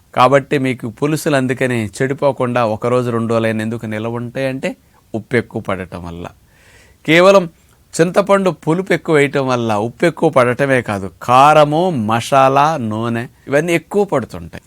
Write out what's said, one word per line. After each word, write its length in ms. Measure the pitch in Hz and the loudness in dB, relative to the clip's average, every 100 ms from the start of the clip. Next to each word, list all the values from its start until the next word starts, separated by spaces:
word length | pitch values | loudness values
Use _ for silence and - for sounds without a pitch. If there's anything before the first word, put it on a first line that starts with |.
| _ 120 | _ 2
కాబట్టి 400 | 127 139 127 147 131 | 4 4 2 -2 -2
మీకు 220 | 123 120 107 | -4 -8 -4
పులుసులు 380 | 147 156 160 139 | -4 -2 0 0
అందుకనే 380 | 131 127 127 120 104 - | 0 -2 -2 -2 -4 -4
చెడిపోకుండా 680 | 135 139 143 123 123 123 113 | -4 0 -2 0 -2 0 -2
ఒక 120 | 110 120 | -2 -2
రోజు 140 | 123 120 117 | 0 0 -2
రెండు 160 | 113 | 0
రోజులైనా 280 | 113 113 110 110 | 0 0 -2 -4
ఎందుకు 200 | 117 113 | -6 -8
నిలవ 260 | 107 113 117 | -8 -6 -8
ఉంటాయంటే 480 | 117 131 135 131 180 - _ _ _ 107 | -8 -6 -6 -6 -8 -10 _ _ _ -10
ఉప్పు 180 | - 120 | -2 -2
ఎక్కువ 180 | 107 117 101 | -2 -8 -8
పడటం 320 | 95 90 90 85 | -8 -8 -12 -12
వల్ల. 180 | 85 87 _ _ _ _ _ _ _ - | -12 -14 _ _ _ _ _ _ _ 2
కేవలం 360 | 165 185 196 170 _ _ _ _ | 6 6 6 2 _ _ _ _
చింతపండు 560 | - 175 190 196 196 185 156 | -2 0 2 2 2 2 -2
పులుపు 260 | 156 180 190 196 | -2 -2 0 -2
ఎక్కువ 180 | - 151 | 2 2
వేయటం 260 | 143 139 131 | 2 0 -2
వల్ల 180 | 123 117 104 117 | -2 0 -2 -2
ఉప్పు 180 | - 170 | -2 -2
ఎక్కువ 200 | - 160 | 0 0
పడటమే 440 | 135 123 123 139 127 117 | 2 2 2 0 0 0
కాదు, 180 | 101 92 - - | -6 -8 -10 2
కారము, 540 | 127 143 156 147 151 185 143 107 | 6 6 6 4 2 -2 -2 -2
మసాలా, 580 | 113 - 139 135 139 147 156 113 | -2 2 4 4 4 2 0 -4
నూనె 340 | 107 117 117 127 _ - | -4 -4 -6 -8 _ -2
ఇవన్నీ 240 | 147 170 170 | -2 0 -2
ఎక్కువ 220 | - 202 196 | -2 -4 0
పడుతుంటాయి. 500 | 143 107 90 85 - | -2 -4 -12 -14 -18